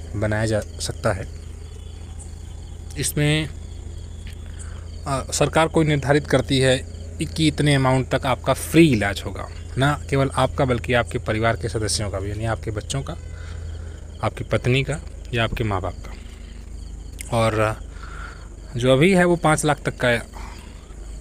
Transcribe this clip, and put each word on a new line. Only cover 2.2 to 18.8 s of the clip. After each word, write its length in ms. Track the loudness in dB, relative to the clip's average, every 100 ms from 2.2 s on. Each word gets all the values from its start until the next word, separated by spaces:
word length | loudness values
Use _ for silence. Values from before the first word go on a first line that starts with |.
| -12 -14 -12 -12 -12 -12 -10 -4
इसमें, 520 | -2 2 2 2 0 -6 -10 -10 -10 -12 -12 -12 -12 -10 -10 -10 -10 -10 -10 -8 -4
अ, 240 | -2 -2
सरकार 360 | 2 4 4 4
कोई 180 | 4 4
निर्धारित 420 | 4 4 2 4
करती 320 | 2 4 4
है 180 | 6 4 0 -10 -10 -6 -4 2
कि 100 | 2
इतने 280 | 4 4 6
amount 340 | 6 4 2
तक 160 | 0 2
आपका 280 | 0 2
free 380 | 0 4 8 8
इलाज 320 | 6 2 -2 -6
होगा, 240 | -8 -10 -10 -8 0
ना 260 | 2 0 0
केवल 200 | 2 2 2
आपका 300 | 2 2 2
बल्कि 280 | 2 2
आपके 240 | 2 2 -2
परिवार 380 | -2 2 2 2
के 140 | -2
सदस्यों 400 | -2 -2 0 -2
का 100 | -2
भी, 100 | -4
यानी 160 | -4 -2
आपके 260 | -2 -4
बच्चों 300 | -6 -4 -4
का, 160 | -4 -8 -10 -10 -10 -10 -8 -8 -10 -12 -12 -4
आपकी 200 | -4 -2
पत्नी 400 | -2 0 2 2
का 160 | 2 -4 -6 -12 -4
या 100 | 0
आपके 200 | 0 0
माँ 180 | 0 0
बाप 120 | -2
का। 200 | -6 -10 -12 -14 -14 -14 -14 -14 -12 -12 -12 -12 -12 -2 2
और 420 | 2 4 2 0 -8 -12 -12 -12 -12 -12 -14 -14 -8
जो 160 | 0